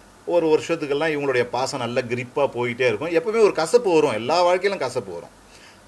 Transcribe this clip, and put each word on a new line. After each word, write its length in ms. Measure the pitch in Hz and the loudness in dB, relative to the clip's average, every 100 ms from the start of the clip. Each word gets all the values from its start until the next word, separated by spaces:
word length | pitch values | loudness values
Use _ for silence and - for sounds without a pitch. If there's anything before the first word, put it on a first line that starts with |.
| - - - | -20 -12 -2
ஒரு 220 | 170 160 | 2 4
வருஷத்துக்கெல்லாம் 680 | 156 - 165 147 143 165 | 2 0 -4 -2 -2 0
இவங்களுடைய 300 | 147 139 123 | -2 0 0
பாசம் 360 | 120 123 131 139 | 0 -2 -4 -4
நல்ல 220 | 117 123 | -4 -4
கிரிப்பா 460 | 120 123 123 147 135 | -4 -6 -6 -2 -2
போயிட்டே 380 | 120 120 117 127 | -2 -4 0 0
இருக்கும். 220 | 104 160 | 0 0
எப்பவுமே 320 | 160 170 226 | -2 0 2
ஒரு 100 | 202 | 2
கசப்பு 420 | 156 160 240 202 | 2 2 2 4
வரும், 200 | 160 147 | 4 2
எல்லா 280 | 107 120 170 | 0 0 2
வாழ்க்கையிலும் 460 | 175 185 196 190 131 | 4 2 0 -2 -4
கசப்பு 260 | 123 95 | -4 -8
வரும். 160 | 85 - - - - - - | -10 -14 -20 -20 -20 -20 -20